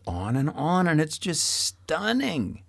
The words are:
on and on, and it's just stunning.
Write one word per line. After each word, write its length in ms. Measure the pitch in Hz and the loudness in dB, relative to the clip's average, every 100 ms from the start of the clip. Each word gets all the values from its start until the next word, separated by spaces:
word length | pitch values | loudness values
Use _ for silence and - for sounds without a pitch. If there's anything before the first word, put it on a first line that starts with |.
| - | -6
on 300 | 87 101 131 | -4 0 0
and 160 | 143 | 0
on, 360 | - 151 185 180 | 0 0 2 4
and 140 | 151 | 4
it's 160 | 156 - | 2 -2
just 260 | 185 156 | -4 -2
stunning. 1160 | - - - - - 160 214 247 269 156 87 - | 0 0 -2 -6 -4 -2 0 0 0 -2 -4 -6